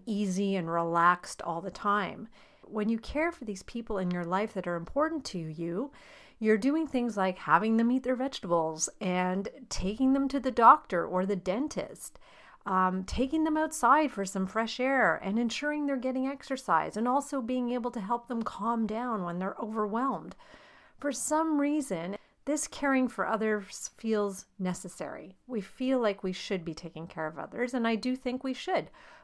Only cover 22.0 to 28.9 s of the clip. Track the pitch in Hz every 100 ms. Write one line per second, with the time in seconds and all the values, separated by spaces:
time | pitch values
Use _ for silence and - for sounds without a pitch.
22 | 170 202 _ _ - 294 - - 277 262
23 | 254 - - 214 220 214 190 - - -
24 | 226 214 202 190 - - 185 180 185 -
25 | 151 - 156 - - 247 190 - 262 262
26 | 226 196 185 185 - 190 165 160 165 -
27 | 170 - 156 170 - - 247 254 226 226
28 | 247 254 254 254 262 254 - 359 160